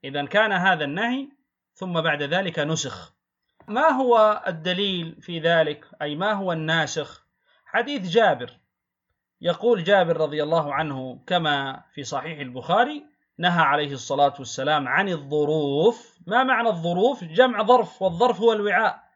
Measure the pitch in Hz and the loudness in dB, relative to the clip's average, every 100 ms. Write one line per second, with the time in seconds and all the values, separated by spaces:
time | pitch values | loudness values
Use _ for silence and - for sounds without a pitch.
0 | 139 143 143 202 214 190 190 170 143 156 | -6 -6 -2 0 2 2 2 0 -2 -4
1 | 233 262 285 _ _ _ _ _ 185 170 | -4 -4 -8 _ _ _ _ _ -4 -2
2 | 160 147 143 180 190 160 147 160 135 95 | -2 -2 -2 -2 -2 -4 -2 -4 -6 -10
3 | 85 _ _ _ _ _ - 220 320 262 | -18 _ _ _ _ _ -6 0 2 2
4 | 254 233 214 208 190 165 170 180 202 180 | 4 6 4 2 -6 -6 -4 -2 -2 -4
5 | 165 - - 170 160 170 156 151 - - | -8 -14 -12 -4 2 2 2 -2 -14 -10
6 | 151 147 202 202 190 165 156 165 151 - | -8 -4 -2 -2 -4 -4 -2 0 0 -4
7 | 143 - _ _ _ _ - 220 240 285 | -8 -14 _ _ _ _ -6 -4 -2 -4
8 | 185 196 208 131 123 _ _ _ _ _ | 0 4 4 2 -6 _ _ _ _ _
9 | _ _ _ _ 170 165 233 220 165 202 | _ _ _ _ -4 0 0 0 4 4
10 | 170 160 151 151 151 165 147 139 156 135 | 4 2 0 0 0 0 0 -2 -2 -4
11 | 131 123 - 180 160 143 139 - _ - | -8 -12 -2 0 2 0 -2 -10 _ -14
12 | 131 139 151 151 131 127 120 196 254 302 | -8 -8 -8 -12 -10 -10 0 2 2 -2
13 | - _ _ - 175 175 151 147 147 139 | -14 _ _ -2 0 4 4 2 0 -6
14 | - 139 143 143 127 - 139 151 131 143 | -6 2 2 0 -12 -4 0 0 2 0
15 | 196 165 139 151 147 156 143 139 196 233 | 0 -4 -2 0 0 0 0 2 2 2
16 | - _ - 226 262 233 233 175 165 175 | -16 _ -2 0 2 2 0 -2 -2 2
17 | 233 269 170 165 254 214 202 247 190 - | 0 0 -4 2 4 4 4 4 2 -2
18 | 190 170 247 208 233 214 202 185 214 - | -4 2 0 4 2 2 0 2 0 -2
19 | _ | _